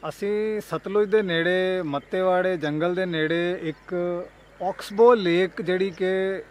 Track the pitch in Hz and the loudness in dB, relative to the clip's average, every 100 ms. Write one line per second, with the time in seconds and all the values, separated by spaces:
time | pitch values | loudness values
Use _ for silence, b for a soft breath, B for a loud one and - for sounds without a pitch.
0 | 156 - 202 214 214 214 - 165 202 202 | -10 -6 -4 -2 -2 -4 -6 -8 -2 0
1 | 208 214 196 165 165 185 185 185 160 143 | 4 2 2 0 2 2 0 -2 -2 -6
2 | - 185 185 180 185 180 147 151 170 180 | -4 0 2 2 2 0 -2 -2 -2 0
3 | 185 165 156 170 175 185 165 151 - 180 | -2 0 0 0 -2 -4 -6 -10 -8 -4
4 | 175 175 185 - - - 180 190 - 208 | -4 -4 -8 -16 -20 -6 -6 -6 -8 6
5 | 233 233 180 170 185 - 170 185 196 165 | 6 8 4 2 0 -2 -4 -2 -2 -2
6 | 185 190 190 190 - | -2 -2 -2 -6 -10